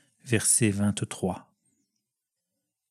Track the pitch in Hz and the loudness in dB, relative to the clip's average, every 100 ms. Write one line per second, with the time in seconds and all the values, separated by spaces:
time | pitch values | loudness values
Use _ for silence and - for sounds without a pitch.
0 | _ _ - 110 - - 110 101 104 101 | _ _ -2 0 2 2 2 2 0 0
1 | 107 - 92 87 - _ _ _ _ _ | -6 -4 -4 -6 -12 _ _ _ _ _
2 | _ _ _ _ _ _ _ _ _ | _ _ _ _ _ _ _ _ _